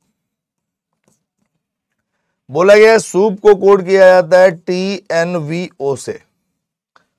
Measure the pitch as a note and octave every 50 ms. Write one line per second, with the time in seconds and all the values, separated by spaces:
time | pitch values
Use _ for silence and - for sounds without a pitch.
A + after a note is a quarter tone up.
0 | _ _ _ _ _ _ _ _ _ _ _ _ _ _ _ _ _ _ _ _
1 | _ _ _ _ _ _ _ _ _ _ _ _ _ _ _ _ _ _ _ _
2 | _ _ _ _ _ _ _ _ _ - B2+ D#3+ F3+ G3+ G#3 G#3+ G#3+ A3 A3+ G#3+
3 | - - - F3+ G#3 A3 F#3+ G#3 - G#3 G3+ F3+ F#3+ G3 G3+ G3 F3 F3+ F#3+ G3
4 | F#3+ F#3 F#3 F#3 F3 D#3+ F3+ F3+ F#3 F#3+ E3 F3 _ - F3+ F#3 F#3 G3 G3+ -
5 | - - D#3+ E3 E3+ F3 F3+ E3+ D3 D3 E3 F3 F3+ - _ - C#3 C#3 C3+ B2
6 | - A2+ G2+ - _ _ _ _ _ _ _ _ _ _ _ _ _ _ _ _
7 | _ _ _